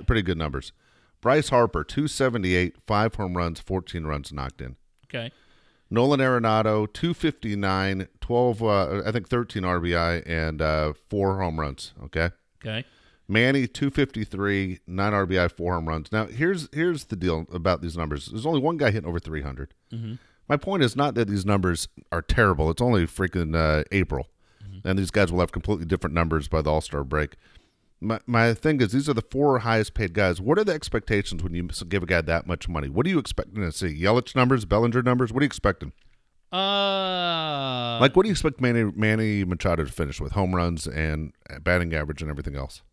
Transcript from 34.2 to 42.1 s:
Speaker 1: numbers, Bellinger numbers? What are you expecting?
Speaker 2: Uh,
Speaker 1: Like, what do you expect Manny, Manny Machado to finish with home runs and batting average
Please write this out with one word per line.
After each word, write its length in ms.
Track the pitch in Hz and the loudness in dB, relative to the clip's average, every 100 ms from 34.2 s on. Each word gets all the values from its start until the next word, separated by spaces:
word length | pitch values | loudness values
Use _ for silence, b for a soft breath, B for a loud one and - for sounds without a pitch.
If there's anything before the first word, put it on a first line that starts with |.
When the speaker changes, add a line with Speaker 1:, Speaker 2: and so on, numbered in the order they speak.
| - 131 | 2 2
Speaker 1:
numbers, 300 | 127 131 95 | 4 4 2
Bellinger 360 | 104 117 120 | 2 4 2
numbers? 300 | 123 123 123 | 2 2 2
What 80 | 120 | 0
are 40 | 147 | 0
you 20 | |
expecting? 460 | - 101 92 76 - _ _ _ _ - | 0 -2 -2 -6 -14 _ _ _ _ -10
Speaker 2:
Uh, 1500 | 185 196 202 202 196 190 185 175 165 160 143 135 123 120 117 | -4 -2 0 0 -2 -2 -2 -2 -2 -4 -4 -4 -4 -4 4
Speaker 1:
Like, 160 | 131 180 | 4 6
what 80 | |
do 60 | 214 | 2
you 40 | |
expect 280 | 175 156 - | 2 -2 0
Manny, 220 | 127 117 107 98 | 2 2 2 2
Manny 480 | 107 110 110 104 92 | 2 2 2 0 0
Machado 380 | 87 98 82 71 | 0 0 0 -2
to 60 | |
finish 300 | - 73 - | -2 -6 -4
with 120 | 69 | -6
home 200 | 104 92 92 | -2 0 0
runs 300 | 87 82 78 | 0 -2 -6
and 460 | 69 78 78 78 _ - 69 | -4 -2 -4 -6 _ -20 -8
batting 320 | 85 90 87 80 | 0 0 2 -2
average 260 | 73 | -4